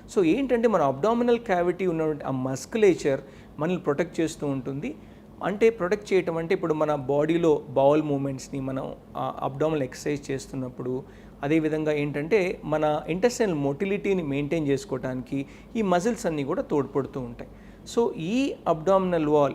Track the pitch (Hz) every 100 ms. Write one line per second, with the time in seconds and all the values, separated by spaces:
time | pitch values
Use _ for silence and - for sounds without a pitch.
0 | - - 165 208 269 247 233 196 139 131
1 | 202 233 240 233 233 180 175 175 185 165
2 | 156 147 139 131 131 131 - 233 208 160
3 | 151 135 - - - - 156 180 - 147
4 | 170 - 160 160 147 135 127 139 220 311
5 | - - - - 143 202 226 226 175 208
6 | - 190 170 165 165 185 170 156 151 147
7 | 131 143 156 170 170 147 - 135 139 151
8 | 151 139 139 131 - 139 131 131 - -
9 | - - 131 - 139 135 156 160 131 -
10 | 165 143 143 135 - 135 127 - 123 127
11 | 139 - - - 143 160 156 156 151 151
12 | 147 147 156 208 180 - - 151 151 151
13 | 156 170 240 240 220 156 139 139 196 202
14 | 202 190 156 139 147 170 147 135 - 131
15 | 131 127 120 139 135 - - 226 202 175
16 | 202 220 185 151 135 185 - 151 127 147
17 | 127 139 120 120 - - - - - -
18 | 233 - 160 240 277 - - 160 160 196
19 | 185 170 151 151 139